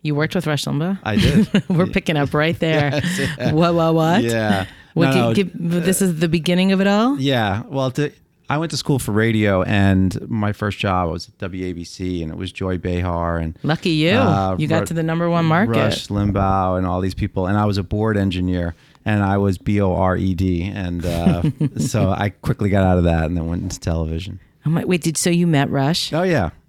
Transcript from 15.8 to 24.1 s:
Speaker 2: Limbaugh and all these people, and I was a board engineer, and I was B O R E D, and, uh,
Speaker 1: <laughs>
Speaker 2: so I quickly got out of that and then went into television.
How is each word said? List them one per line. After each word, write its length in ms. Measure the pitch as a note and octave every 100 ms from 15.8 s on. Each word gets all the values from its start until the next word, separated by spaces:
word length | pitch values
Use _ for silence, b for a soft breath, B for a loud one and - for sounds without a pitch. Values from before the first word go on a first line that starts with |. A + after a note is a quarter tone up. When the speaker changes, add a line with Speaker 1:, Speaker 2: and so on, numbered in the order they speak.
| A2 - -
Speaker 2:
Limbaugh 680 | G2+ G2+ G2 G2 F#2+ F#2 F#2
and 80 | F#2
all 160 | F2+
these 100 | F#2
people, 340 | - G#2 - F#2
and 120 | G#2
I 80 | G#2
was 100 | G2
a 60 |
board 340 | F2 G#2 A2 G#2
engineer, 580 | F#2+ F2+ F2+ F2+ E2+ E2 b b
and 180 | - G#2
I 140 | G2+ G2+
was 220 | G2+ F#2
B 240 | - G#2
O 100 | G2
R 220 | F2 F#2 F2+
E 160 | F#2
D, 300 | F2+ F#2+ F2
and, 420 | F2+ G2 F2+ F2
uh, 380 | E2+ E2+ E2+ F2 D3+ -
Speaker 1:
<laughs> 160 | C#3+ -
Speaker 2:
so 300 | A#2 A2 F#2+
I 220 | G#2+ G#2
quickly 400 | - - - G2+
got 140 | G2
out 120 | F#2 F2+
of 80 |
that 200 | E2+ E2
and 120 | D#2 F2
then 120 | E2
went 140 | F2
into 140 | E2+ -
television. 640 | - E2 D#2+